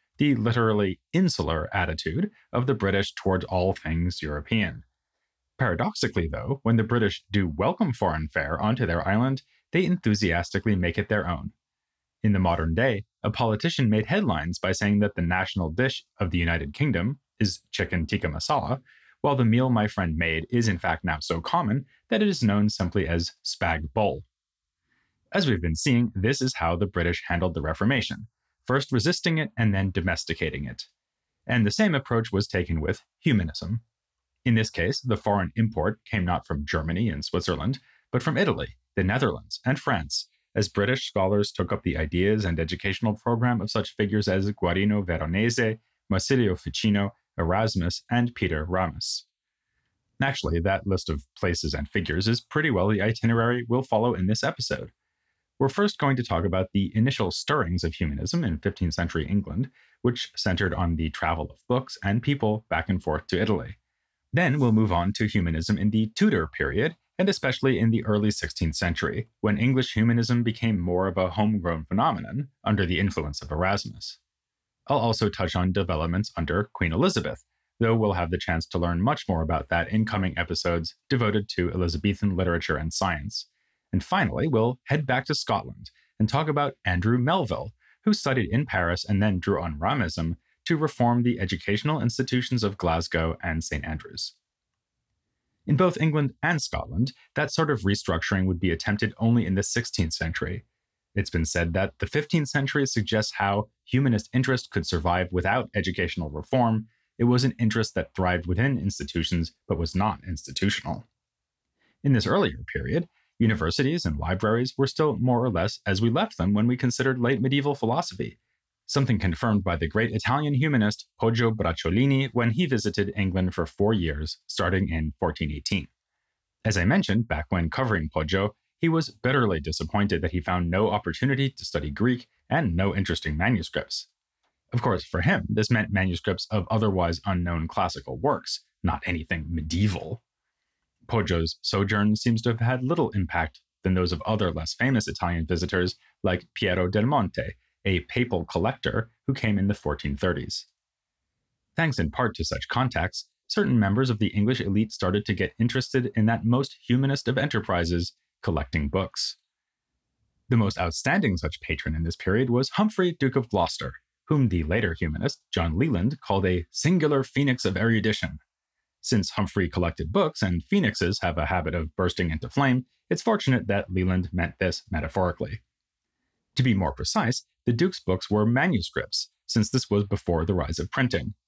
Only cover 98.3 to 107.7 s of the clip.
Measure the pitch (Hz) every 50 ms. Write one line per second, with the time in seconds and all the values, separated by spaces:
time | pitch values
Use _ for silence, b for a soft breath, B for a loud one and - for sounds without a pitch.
98.3 | 104 95 92 95 92 85 95 90 82 82 - - 101 104 117 110 - - 113 113
99.3 | 120 120 92 87 95 98 98 - - 120 113 - - - 87 78 - - - 82
100.3 | 82 - - - 95 - - _ _ _ _ _ _ _ _ _ - 101 98 -
101.3 | - 85 80 - - 87 85 85 82 95 98 98 - - - - - 147 151 -
102.3 | - 165 147 - - 147 139 135 - 147 139 131 - 117 101 - 113 107 107 -
103.3 | - - 101 98 101 101 107 _ _ _ _ - - 127 139 131 113 104 - -
104.3 | - 127 131 - 131 120 - - - 101 80 - - 82 78 90 87 92 92 85
105.3 | 92 90 85 95 107 127 113 - - 104 87 95 87 - 90 - - - 82 76
106.3 | 71 76 - - - 131 120 113 113 110 110 b b b b b b - 117 120
107.3 | 123 123 127 127 - - 120 110